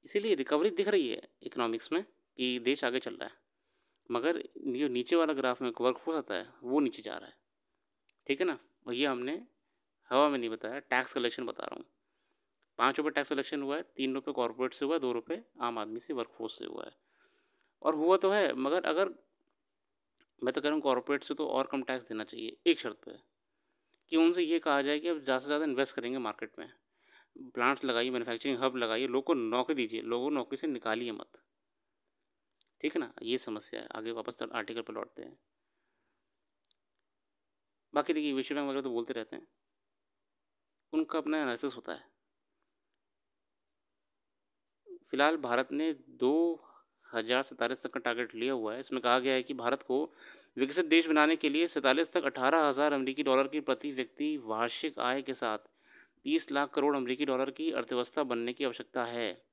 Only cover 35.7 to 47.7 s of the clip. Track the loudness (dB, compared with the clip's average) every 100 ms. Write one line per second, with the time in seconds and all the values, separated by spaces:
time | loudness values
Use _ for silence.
35.7 | _ _ _ _ _ _ _ _ _ _
36.7 | -20 _ _ _ _ _ _ _ _ _
37.7 | _ _ -2 0 0 0 0 -2 -2 -2
38.7 | -4 -2 -4 -4 -6 -8 -14 -16 _ _
39.7 | _ _ _ _ _ _ _ _ _ _
40.7 | _ _ -2 0 -2 0 0 0 -2 -4
41.7 | -6 -10 -12 -12 _ _ _ _ _ _
42.7 | _ _ _ _ _ _ _ _ _ _
43.7 | _ _ _ _ _ _ _ _ _ _
44.7 | _ -20 -18 -8 2 4 4 0 0 0
45.7 | -2 -2 -4 -12 0 2 4 2 0 -10
46.7 | -20 _ _ -8 -6 0 0 0 -2 -2